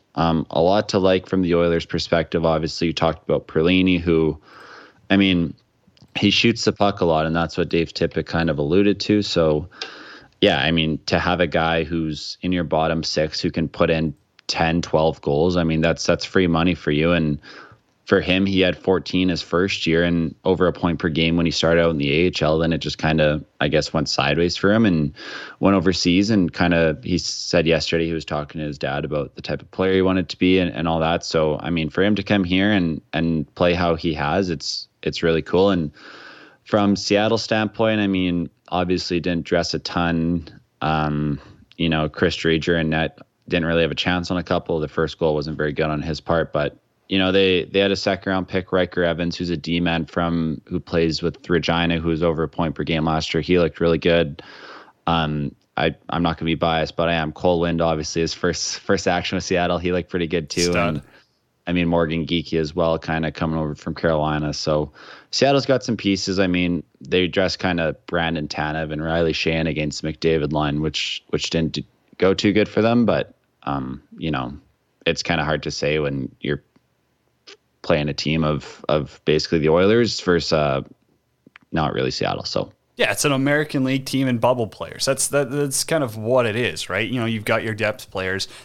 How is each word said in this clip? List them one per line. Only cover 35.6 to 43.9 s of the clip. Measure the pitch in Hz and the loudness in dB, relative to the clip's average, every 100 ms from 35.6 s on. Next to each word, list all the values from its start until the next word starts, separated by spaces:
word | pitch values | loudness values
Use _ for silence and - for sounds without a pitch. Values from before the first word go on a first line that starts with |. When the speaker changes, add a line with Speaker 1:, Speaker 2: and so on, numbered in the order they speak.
| 98 | 4
Speaker 1:
And | 92 73 - - - - - - _ | 2 -2 -8 -20 -20 -20 -20 -20 _
from | - 107 101 98 | -2 2 2 2
Seattle's | - 101 110 113 | 2 2 2 0
standpoint, | - 110 107 - 110 107 | 0 -2 -2 0 0 2
I | 101 | 2
mean, | 92 90 87 82 _ - | 2 0 0 -4 _ -6
obviously | 90 90 90 - 87 | -2 0 0 -2 -2
didn't | 90 85 - | -2 -4 0
dress | 87 82 | 0 0
a | 78 | -4
ton. | - 87 85 82 82 85 - - _ - | -4 -2 0 0 0 -2 -6 -18 _ -6
Um, | 78 78 76 76 76 69 - - - - | -2 0 0 -2 -2 -4 -10 -20 -14 -4
you | 82 | -2
know, | 80 76 | 0 -2
Chris | - 90 - | 0 0 0
Driedger | 82 82 87 85 | 0 0 2 0
and | 78 | 0
net | 80 78 - - _ - | 0 -2 -6 -20 _ -4
didn't | 87 80 | -2 0
really | 85 | 0
have | 80 | 0